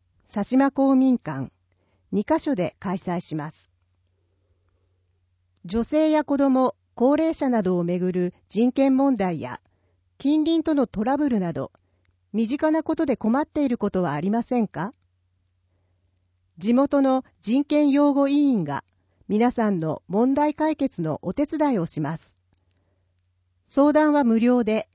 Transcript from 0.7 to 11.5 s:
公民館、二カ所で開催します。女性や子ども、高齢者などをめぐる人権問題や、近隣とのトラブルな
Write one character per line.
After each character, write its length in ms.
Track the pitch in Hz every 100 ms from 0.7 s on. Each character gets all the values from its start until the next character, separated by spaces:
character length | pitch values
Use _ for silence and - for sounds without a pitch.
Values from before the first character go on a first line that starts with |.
公 240 | - 269 262
民 220 | 262 247
館、 340 | - 139 135 - _ _ _ _ _
二 100 | 190
カ 160 | 208 311
所 160 | 311 240
で 220 | 175 -
開 160 | 196 180
催 240 | - 175
し 160 | - 156
ま 160 | 151
す。 180 | - _ _ _ _ _ _ _ _ _ _ _ _ _ _ _ _ _ _ _ _ 175
女 180 | 214
性 260 | 233 302 311
や 140 | 311
子 140 | 294 277
ど 120 | 277
も、 260 | 262 254 - _
高 240 | - 240 294
齢 180 | 320 320
者 140 | 277
な 120 | 240
ど 140 | 185 180
を 60 |
め 160 | 170 180
ぐ 140 | 180
る 200 | 180 180 - _
人 240 | 196 240
権 240 | 262 269 262
問 220 | 277 240
題 240 | 185 165
や、 180 | 123 - _ _ _ _ _ _
近 280 | 269 311 311
隣 180 | 330
と 100 | 311
の 140 | 294 247
ト 160 | 185
ラ 140 | 220 277
ブ 120 | 294
ル 120 | 226
な 100 | 175